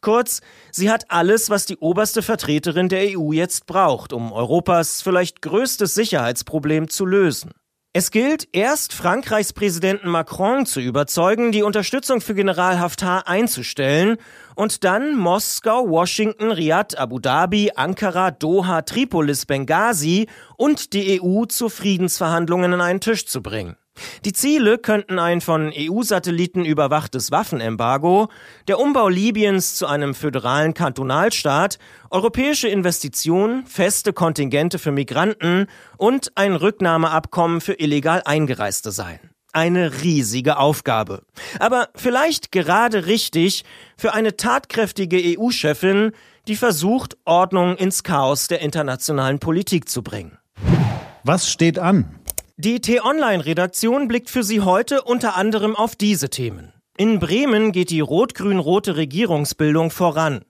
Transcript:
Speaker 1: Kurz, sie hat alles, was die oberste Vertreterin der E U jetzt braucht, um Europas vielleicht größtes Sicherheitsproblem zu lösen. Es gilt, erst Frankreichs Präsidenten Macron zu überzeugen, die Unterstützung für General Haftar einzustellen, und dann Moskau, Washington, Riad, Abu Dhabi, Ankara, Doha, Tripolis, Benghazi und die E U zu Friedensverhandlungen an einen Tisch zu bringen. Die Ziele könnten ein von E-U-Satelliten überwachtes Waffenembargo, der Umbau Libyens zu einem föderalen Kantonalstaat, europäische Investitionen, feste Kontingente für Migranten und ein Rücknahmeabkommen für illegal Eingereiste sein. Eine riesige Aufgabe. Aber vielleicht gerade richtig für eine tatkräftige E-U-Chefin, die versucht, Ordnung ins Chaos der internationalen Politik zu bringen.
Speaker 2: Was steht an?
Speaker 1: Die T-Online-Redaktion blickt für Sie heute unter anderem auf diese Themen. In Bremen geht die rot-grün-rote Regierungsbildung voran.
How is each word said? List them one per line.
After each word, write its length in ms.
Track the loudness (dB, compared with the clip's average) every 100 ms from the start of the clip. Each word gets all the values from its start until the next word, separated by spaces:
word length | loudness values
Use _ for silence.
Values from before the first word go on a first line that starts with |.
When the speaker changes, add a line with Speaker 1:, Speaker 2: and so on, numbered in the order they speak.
Speaker 1:
Kurz, 400 | 2 2 0 -6 -10 -20 -14
sie 200 | -2 0
hat 200 | 0 0
alles, 380 | 0 4 2 2
was 160 | -2
die 140 | -2 -4
oberste 420 | -2 0 0 -2
Vertreterin 720 | -2 -4 0 -2 0 0 0
der 180 | 2 0
E 80 | -2
U 160 | -2
jetzt 320 | 0 0 -4
braucht, 480 | -4 2 2 2 -4
um 220 | -8 -6
Europas 680 | -4 0 0 2 2 2 -4
vielleicht 400 | 0 0 0 -6
größtes 540 | -4 -2 0 -2 -2
Sicherheitsproblem 960 | 0 0 0 -2 -4 -6 -4 0 -2 -2
zu 160 | -4 0
lösen. 460 | 2 2 0 -10 -20 _ _ _
Es 160 | -2 0
gilt, 380 | 2 2 0 -2
erst 400 | 0 0 0 -4
Frankreichs 600 | -4 -2 -2 0 -2 -2
Präsidenten 560 | -2 -2 0 -2 -2 -2
Macron 560 | -2 -2 -2 0 0 -2
zu 140 | -2
überzeugen, 720 | -2 -2 -2 2 2 2 2
die 100 | 2
Unterstützung 580 | 0 0 -2 -4 -2 -2
für 140 | -2
General 460 | 0 0 2 2 2
Haftar 480 | 0 -2 -2 -2 0
einzustellen, 920 | 0 0 -2 -8 -2 0 2 2 0 -6 -20 -20 -4
und 280 | -4 0
dann 320 | 0 2 0 0
Moskau, 720 | 2 0 -2 -4 0 0 2
Washington, 640 | 2 0 0 -2 0 -2
Riad, 480 | 0 2 0 0 -4
Abu 200 | -6 -4
Dhabi, 540 | 0 2 2 2 0
Ankara, 560 | 0 -2 -2 -2 0 0
Doha, 520 | 0 0 2 2 -2
Tripolis, 640 | -2 -2 -2 0 0 -2 -2
Benghazi 800 | -4 0 2 2 0 2 2 0 -6 -20 -2
und 340 | 2 2 -2
die 220 | -4 0
E 60 | 0
U 260 | 2 0 0
zu 240 | -2 -4
Friedensverhandlungen 1040 | -2 -2 0 0 0 0 0 0 0 2
an 80 | 2
einen 180 | 0 0
Tisch 240 | -2 -2
zu 180 | -4 -8
bringen. 340 | -6 -8 -8 -14 _ -20 -18 -8
Die 80 | -6
Ziele 460 | -2 2 4 4 2
könnten 400 | 2 0 0 0
ein 220 | 2 0
von 300 | 0 0 0
E-U-Satelliten 920 | -4 -4 -2 0 0 0 -2 0 0
überwachtes 680 | 0 2 2 0 -2 -6 -2
Waffenembargo, 1000 | -2 -2 -4 -4 -2 0 2 4 2 2 -4 -20 -14 -4
der 140 | 0
Umbau 280 | 2 4 2
Libyens 680 | 2 0 2 2 2 -2 -4
zu 100 | -2
einem 280 | -2 -2
föderalen 600 | -4 -4 -4 0 2 0
Kantonalstaat, 1040 | 0 -4 -2 -2 0 0 0 0 2 0 -2 -16 -20 -4
europäische 580 | 0 0 0 0 0 0
Investitionen, 960 | 0 0 -2 -6 -4 0 2 2 -2 -6
feste 460 | -2 0 0 -2
Kontingente 680 | 0 0 0 0 0 0 -2
für 140 | -2
Migranten 720 | -2 -2 0 0 0 0 2 0 -6 -20 0
und 360 | 0 2 -2 0
ein 200 | 0 2
Rücknahmeabkommen 1040 | 0 0 2 2 2 0 -2 0 0 0
für 140 | -4
illegal 480 | -2 0 0 2 0
Eingereiste 640 | 0 0 0 -2 -4 -4 -8
sein. 300 | -8 -10 -12 -20 _ _
Eine 500 | 0 2 2 0 0
riesige 540 | 0 2 0 0 0 2
Aufgabe. 640 | 2 2 0 -2 -2 -8 _ -18 -14 -2
Aber 280 | 0 2 -2
vielleicht 560 | -2 -2 2 0 -2 -2
gerade 560 | -2 2 2 2 0 0
richtig 580 | 0 0 0 2 0 -8 -20 -20 _
für 160 | -2
eine 240 | 0 -2 -2
tatkräftige 840 | 0 0 -2 -2 -2 -2 0 0
E-U-Chefin, 880 | 2 0 -2 0 -2 0 2 2 2 -2 -20 _ -8
die 80 | 0
versucht, 600 | 0 2 2 0 -2 -10
Ordnung 520 | 2 2 4 2 2 2
ins 260 | -2 -2
Chaos 460 | -2 0 2 0 -2
der 120 | -2
internationalen 800 | -2 -2 -4 -4 -2 0 0 0
Politik 500 | 0 -2 0 -2 -2
zu 140 | -8
bringen. 360 | -8 -10 -12 -18 _ -6 2 4 2 -2 -12 -8
Speaker 2:
Was 260 | 0 0 0
steht 300 | 2 2 2
an? 380 | 2 2 2 -6 -12 -12 -12 -6
Speaker 1:
Die 240 | -2 -2
T-Online-Redaktion 1300 | 0 0 2 0 2 0 0 0 0 0 0 2 0
blickt 240 | -2 -2
für 120 | -2
Sie 180 | 0 0
heute 420 | 2 2 2 -2
unter 340 | 0 0 0 0
anderem 380 | 0 0 0
auf 220 | 0 -2 0
diese 340 | 0 0 -2
Themen. 420 | -4 -6 -8 -18 _ _ -2
In 220 | 2 2
Bremen 540 | 2 0 2 2 2
geht 180 | 0 -2
die 80 | 0
rot-grün-rote 960 | 0 0 0 0 0 0 2 0 0
Regierungsbildung 960 | -2 -2 -2 0 0 -2 0 2 2 0
voran. 540 | 0 0 2 -2 -2